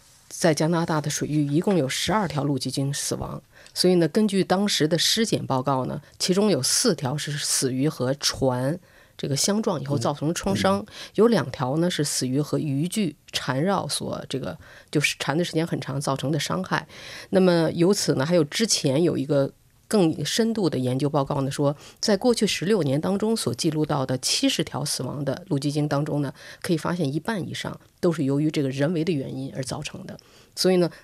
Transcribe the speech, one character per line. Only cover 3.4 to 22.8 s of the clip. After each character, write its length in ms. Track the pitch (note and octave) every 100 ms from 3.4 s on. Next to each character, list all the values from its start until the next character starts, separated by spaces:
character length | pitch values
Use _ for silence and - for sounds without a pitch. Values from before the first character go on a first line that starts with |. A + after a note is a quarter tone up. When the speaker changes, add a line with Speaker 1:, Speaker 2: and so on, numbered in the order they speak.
| - - -
Speaker 1:
所 160 | - F3+
以 60 | F3+
呢， 120 | D#3+
根 200 | A3 G#3+
据 160 | G3
当 240 | E3+ F#3 G3+
时 200 | - D#3
的 120 | E3
尸 260 | - - A3+
检 180 | B2
报 200 | B2 C3
告 220 | C3 C3 B2+
呢， 140 | C#3+ - -
其 120 | -
中 200 | F3+ G#3+
有 100 | D3
四 320 | B2+ - A#3+
条 240 | D#3+ C3 D3
是 140 | -
死 420 | D3 - - C3+
于 160 | B2+ D3
和 240 | - B2+ C#3+
船 600 | - - C3 B2 C3 F3 - - - -
这 100 | D3+
个 80 | C#3
相 240 | - G#3
撞 180 | A3 D#3
以 40 | C#3
后 100 | C#3+
造 160 | D3+
成 140 | C#3+ D3
的 60 | F3
创 200 | G3 G3
伤， 220 | F#3+ G3
Speaker 2:
嗯。 80 | G#3 - - -
Speaker 1:
有 120 | A#3
两 220 | G#3 B2
条 260 | - B2+ D3+
呢 120 | F3
是 140 | -
死 240 | D3 - C3
于 120 | C3
和 200 | D3 D3
渔 280 | D#3 C3+ F3
具 280 | A3 F#3+ - -
缠 320 | - - C3
绕 240 | F3+ F#3+ D3
所 360 | - - - -
这 100 | C3
个， 160 | B2+ - - - -
就 100 | D3+
是 140 | C#3+ -
缠 180 | - D3
的 80 |
时 100 | F3
间 120 | D#3+ E3+
很 160 | C#3
长 180 | B2+ C#3
造 160 | C#3+ C3+
成 160 | C3+
的 80 | D#3
伤 240 | - E3+
害。 240 | F#3 D3+ - - - - -
那 80 | F#3+
么 320 | F#3 F3 D#3+
由 200 | E3 E3+
此 220 | G#3 -
呢， 100 | C#3
还 120 | C#3+ F3
有 80 |
之 240 | D3 - A3
前 340 | - D3 C3
有 160 | F3 -
一 80 | C3+
个 260 | C#3+ C3+ - _ _ -
更 360 | A3 E3 - C#3+
深 280 | - A3+
度 160 | A3 E3+
的 80 | C3
研 220 | B2+ C3
究 100 | C#3+
报 140 | D3
告 160 | C#3 C#3+
呢， 80 | C3+
说 240 | C3+ C#3+ D3 - -
在 160 | - G3
过 180 | B3+ A#3
去 100 | G3+
十 200 | - E3
六 180 | G#3+